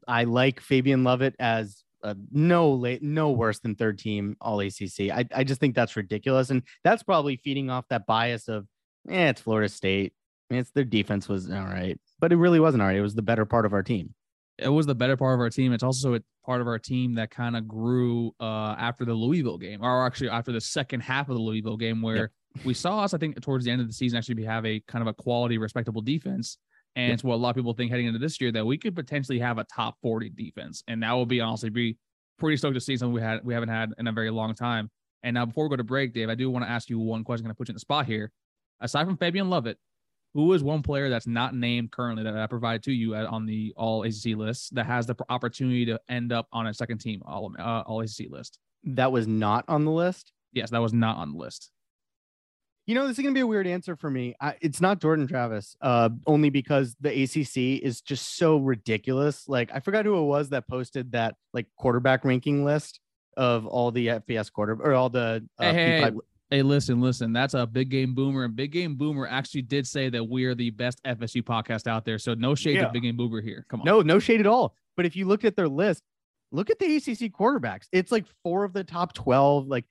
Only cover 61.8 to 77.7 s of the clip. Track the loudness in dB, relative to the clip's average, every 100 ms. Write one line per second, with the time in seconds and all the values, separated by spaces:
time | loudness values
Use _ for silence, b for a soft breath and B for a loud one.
61.8 | 2 4 4 4 4 0 2 0 2 0
62.8 | -2 -18 _ _ _ -2 2 2 0 0
63.8 | 0 0 0 -2 -2 -4 -4 -2 -2 0
64.8 | 2 4 4 2 0 -2 -6 -2 2 4
65.8 | 4 4 2 0 -10 _ 0 2 4 4
66.8 | 4 2 2 2 0 0 0 0 -2 0
67.8 | 0 0 0 0 0 0 -2 -4 -4 -2
68.8 | -4 -2 -2 -2 -4 -4 -4 -6 -2 -2
69.8 | -2 -4 -2 -2 -2 -2 -2 0 -2 -2
70.8 | -4 -4 -6 -6 -4 -4 -2 -2 -2 -4
71.8 | -2 -4 -2 -4 -2 -2 0 0 2 2
72.8 | 2 0 -2 -2 -2 -4 -8 -10 -10 -4
73.8 | 4 6 6 4 6 4 6 6 4 _
74.8 | _ -2 -2 0 0 2 2 2 0 2
75.8 | 2 0 _ _ _ _ _ -4 0 0
76.8 | 2 2 0 -4 -4 2 2 2 -2